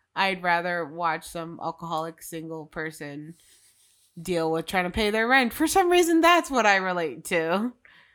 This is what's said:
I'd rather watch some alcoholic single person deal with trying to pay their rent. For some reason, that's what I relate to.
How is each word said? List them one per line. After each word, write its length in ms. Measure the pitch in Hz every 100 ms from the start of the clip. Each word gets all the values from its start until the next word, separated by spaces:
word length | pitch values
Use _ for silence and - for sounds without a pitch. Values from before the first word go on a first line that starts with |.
| _ -
I'd 260 | 196 185
rather 440 | 175 170 180 175 151
watch 420 | 165 170 160 -
some 320 | 170 165 165
alcoholic 600 | 165 - 170 160 165 165
single 460 | - 165 160 160 151
person 680 | 165 160 156 147 143 156 170 _ _ _ _ _ _ _ 175
deal 280 | 165 170 160
with 160 | 160 165
trying 200 | 190 180
to 60 |
pay 180 | 208 208
their 180 | 220 233
rent. 240 | 269 233
For 160 | - 311
some 220 | 392 349
reason, 300 | 359 339 330
that's 280 | 330 349 311
what 160 | 254 214
I 120 | 196
relate 480 | 185 180 160 160 -
to. 480 | 175 160 190 247 - _ _ _